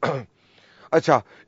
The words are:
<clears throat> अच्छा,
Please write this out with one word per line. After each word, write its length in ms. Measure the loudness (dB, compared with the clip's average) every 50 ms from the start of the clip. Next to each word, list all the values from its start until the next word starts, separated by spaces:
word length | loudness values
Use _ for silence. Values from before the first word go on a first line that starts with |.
| -6
<clears throat> 200 | -4 -6 -6 -10 _ _ _ _ _ _ _ _ _ _ _ -6 -2 0
अच्छा, 300 | 0 2 2 2 2 0 _ -20 -4 4